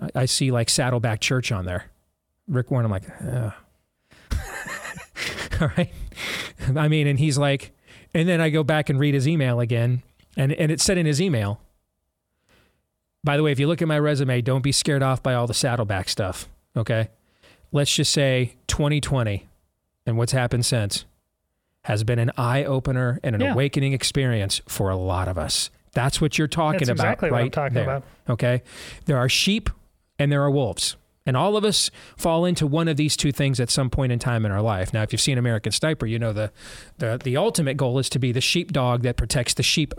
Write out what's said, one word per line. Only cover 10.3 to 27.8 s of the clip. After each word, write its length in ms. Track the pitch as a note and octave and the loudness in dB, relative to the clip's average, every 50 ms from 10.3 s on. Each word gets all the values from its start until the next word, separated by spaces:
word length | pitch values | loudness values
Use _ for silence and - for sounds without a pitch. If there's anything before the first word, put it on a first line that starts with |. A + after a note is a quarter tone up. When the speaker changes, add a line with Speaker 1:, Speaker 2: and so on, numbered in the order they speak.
| - | -2
Speaker 1:
And, 160 | - C3+ C#3 - | 0 0 2 2
and 180 | - E3 D3+ | 2 0 0
it 80 | D#3+ C#3+ | 0 0
said 160 | - G#3+ F#3+ | 2 2 2
in 80 | F3+ E3 | 2 2
his 160 | D3+ C#3+ C3+ | 2 2 2
email, 400 | F#3+ G3 C#3+ A2 G2+ G2+ G#2 - - _ _ _ _ _ _ _ _ _ _ _ _ _ _ _ _ _ _ _ _ _ _ _ _ _ _ _ _ _ _ _ | 2 2 2 0 0 -2 -4 -6 -10 _ _ _ _ _ _ _ _ _ _ _ _ _ _ _ _ _ _ _ _ _ _ _ _ _ _ _ _ _ _ _
"By 140 | - D3 C#3+ | -2 0 2
the 60 | D3 | 2
way, 100 | D#3 D3+ | 4 2
if 80 | C#3 B2+ | 2 2
you 80 | C#3+ D3+ | 2 2
look 140 | E3+ - | 2 2
at 60 | F3 D#3+ | 0 2
my 100 | D3+ D3 | 2 2
resume, 420 | D3+ D3+ D3+ C3+ C#3+ C3 B2 B2 | 2 2 2 2 2 2 0 0
don't 220 | A2+ B2+ B2+ C3+ | 2 0 0 2
be 100 | B2+ C#3 | 2 2
scared 300 | C3 - - E3 C#3+ C3+ | 0 0 2 2 2 2
off 200 | C3+ C3 C3 A#2+ | 2 2 0 0
by 120 | - C3+ B2+ | 0 0 0
all 120 | A#2+ A#2+ | 0 0
the 80 | A#2 G#2+ | 0 0
Saddleback 540 | - - B2+ A#2+ A#2+ A2 G2+ G2+ F#2 F2+ - | 0 0 0 0 0 0 0 -2 -2 -2 -4
stuff, 400 | - - G2+ F#2 F#2+ - - - - - _ _ - | -2 -2 -2 -4 -4 -8 -12 -16 -20 -20 _ _ -4
okay? 360 | B2 A2 - A#2 A2 A2 - _ _ _ _ _ _ _ - - _ _ - | -2 -2 0 0 0 0 -2 _ _ _ _ _ _ _ -20 -20 _ _ -4
Let's 220 | - C#3+ C#3+ - - | 0 0 0 2 2
just 180 | - D3 - | 0 2 2
say 440 | - D3+ C#3 C3+ B2+ B2+ B2 A#2+ - _ _ | 2 2 2 2 2 2 0 -2 -4 _ _
twenty 360 | - - - D3+ D3 D3+ D3 | -4 -2 0 2 2 0 0
twenty 460 | - - C#3 C3 A2+ G#2+ G2+ F#2+ - - _ _ _ _ _ _ _ _ _ _ - | 0 0 0 0 0 0 -2 -4 -6 -12 _ _ _ _ _ _ _ _ _ _ -4
and 100 | A#2+ A2+ | -2 0
what's 160 | A2+ A#2 - | 0 0 2
happened 320 | C3+ C3 B2 A#2+ C3 A#2+ A#2+ | 0 0 0 0 0 0 0
since 400 | - C3+ A2+ G#2 G2+ - - - - _ _ _ _ _ _ _ _ _ _ _ _ _ _ | 0 0 0 0 -2 -4 -6 -8 -10 _ _ _ _ _ _ _ _ _ _ _ _ _ _
has 220 | - - G#2+ G#2 A2 | -4 -2 -2 0 0
been 140 | A#2 A#2+ A#2 | 0 0 2
an 140 | A2+ A#2+ - - | 0 0 0 0
eye-opener 840 | A#2+ A#2+ B2 C#3 D3 - C3+ C3 - C#3 B2+ B2+ B2+ A#2+ B2+ - | 0 0 0 0 0 0 -2 -2 0 -2 0 0 0 0 -2 -2
and 120 | - C#3 A2 | -2 -2 0
an 80 | G2+ | 0
Speaker 2:
Yeah. 100 | C3 C#4 | 0 0
Speaker 1:
awakening 400 | - B2 C#3 C#3 - D3 C#3 C#3 | 2 0 0 0 0 0 0 0
experience 680 | C3+ B2+ - - - C#3+ C3+ B2+ A#2 G#2+ G2 F#2+ - - - | 0 0 -2 -2 0 0 2 2 2 0 0 -2 -4 -6 -6
for 220 | - - - G2+ F#2+ | -6 -4 -2 0 0
a 80 | F#2+ | 0
lot 320 | F#2 F#2 F#2 F2+ F#2 F#2 F2+ | 0 0 0 0 0 0 -2
of 80 | F2 | -2
us." 340 | E2 D2+ C#2+ - - - - _ _ _ _ | -4 -4 -2 -2 -4 -4 -6 _ _ _ _
That's 280 | - B2 B2 C#3 - - | -2 0 0 0 2 0
what 160 | D#3+ C#3+ - | 0 0 0
you're 120 | E3+ D#3 - | 0 -2 0
talking 320 | - E3 D#3 D3+ F3 F#3 | 0 0 0 2 2 2
Speaker 2:
That's 100 | F3 B2 | 0 0
Speaker 1:
about 140 | A#2 - E3 | 0 2 2
Speaker 2:
exactly 260 | F#3 A#3+ - G3 D#3+ | 0 0 0 0 0
what 60 | B2+ | 2
I'm 80 | A#2+ A#2+ | 2 0
Speaker 1:
right 80 | C3 | 0
Speaker 2:
talking 220 | - D#3 C#3+ C3 A#2+ | 0 -2 -2 0 0
Speaker 1:
there, 100 | B2+ | 0